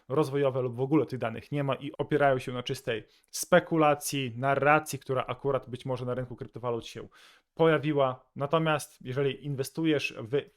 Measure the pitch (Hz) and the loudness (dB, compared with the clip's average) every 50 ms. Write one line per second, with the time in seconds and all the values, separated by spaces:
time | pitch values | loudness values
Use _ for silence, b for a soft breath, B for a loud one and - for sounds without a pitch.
0 | b b 127 151 156 135 135 143 143 135 123 131 127 123 117 120 131 135 151 151 | b b 0 0 0 0 0 0 0 0 0 0 -2 -4 -2 -4 -2 2 2 2
1 | 120 - 131 117 120 113 113 117 - - 143 147 139 135 131 - 135 147 - - | 2 0 -4 -6 -6 -6 -6 -8 -8 -6 -4 -4 -2 -2 -4 -4 -6 -10 -6 -6
2 | 143 - 156 143 143 139 135 127 - 135 127 123 120 - 135 - - 127 113 107 | -4 0 2 4 4 4 4 2 -2 -6 -8 -6 -6 -6 -6 -6 -4 -6 -6 -6
3 | - b b b b b b - - - 180 175 175 - 170 160 156 147 143 143 | -6 b b b b b b -8 0 6 6 6 6 4 2 4 6 6 4 4
4 | - - - 139 135 123 113 120 131 139 139 135 135 143 151 151 151 - - 131 | 0 -4 -4 -4 -4 -4 -4 -2 0 0 2 4 6 6 6 6 4 0 -8 -8
5 | - - 131 127 120 - 123 - - 139 131 127 - 117 120 - - 131 127 120 | -6 -4 -2 -2 -2 -4 -6 -4 -2 0 0 -2 -2 -6 -12 -8 -6 -6 -6 -4
6 | 127 123 123 127 127 123 120 - - 117 - 117 117 123 120 113 107 - - 110 | -4 -4 -4 -6 -6 -8 -10 -12 -14 -14 -12 -8 -4 -4 -4 -4 -6 -8 -14 -14
7 | 107 - B B B B B B B B _ - 160 165 156 147 135 156 147 139 | -16 -16 B B B B B B B B _ 2 4 4 4 4 2 0 2 2
8 | 135 131 127 - _ _ - 131 139 139 165 160 160 160 151 143 - - - - | 2 2 0 -4 _ _ -10 -6 -4 0 2 2 2 2 0 0 -2 -8 -16 -14
9 | - 131 123 135 143 139 127 - - 143 143 127 135 - - 160 165 160 151 139 | -10 -6 -2 0 0 0 -2 -4 -6 -6 -6 -6 -6 -6 -4 -2 0 2 2 2
10 | - - - - 120 107 131 143 - - _ | 0 -4 -8 -8 -8 -4 -2 -2 -2 -4 _